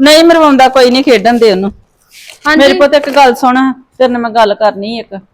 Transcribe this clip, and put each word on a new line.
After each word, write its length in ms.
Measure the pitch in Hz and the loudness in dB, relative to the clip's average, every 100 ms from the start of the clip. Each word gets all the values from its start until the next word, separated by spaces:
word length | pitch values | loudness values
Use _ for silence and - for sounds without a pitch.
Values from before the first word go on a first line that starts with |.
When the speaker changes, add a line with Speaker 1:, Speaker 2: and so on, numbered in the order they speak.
Speaker 1:
ਨਹੀਂ 240 | 277 311 | 2 2
ਮਰਵਾਉਂਦਾ, 440 | 339 330 311 269 262 | 4 2 2 2 2
ਕੋਈ 220 | 262 247 | 2 0
ਨਹੀਂ, 140 | 254 | 0
ਖੇਡਣ 340 | 277 226 214 240 | 0 0 0 0
ਦੇ 120 | 226 | 0
ਉਹਨੂੰ। 220 | 185 196 - _ _ _ - - - 294 | 0 -4 -10 _ _ _ -20 -20 -10 -4
Speaker 2:
ਹਾਂਜੀ। 140 | 302 | 0
Speaker 1:
ਮੇਰੀ 120 | 277 | 0
ਪੁੱਤ 220 | - 285 | 2 0
ਇੱਕ 160 | 294 285 | 0 -2
ਗੱਲ 240 | 269 269 | 0 0
ਸੁਣ, 380 | 240 262 254 262 262 _ - | 0 -2 -2 -4 -6 _ -4
ਤੇਰੇ 100 | 254 | -4
ਨਾਲ 140 | 240 | -4
ਮੈਂ 80 | 233 | -4
ਗੱਲ 240 | 220 214 | 0 0
ਕਰਨੀ 440 | 202 214 196 208 233 | 0 -2 -4 -10 -12
ਇੱਕ। 220 | - 196 - | -14 -16 -20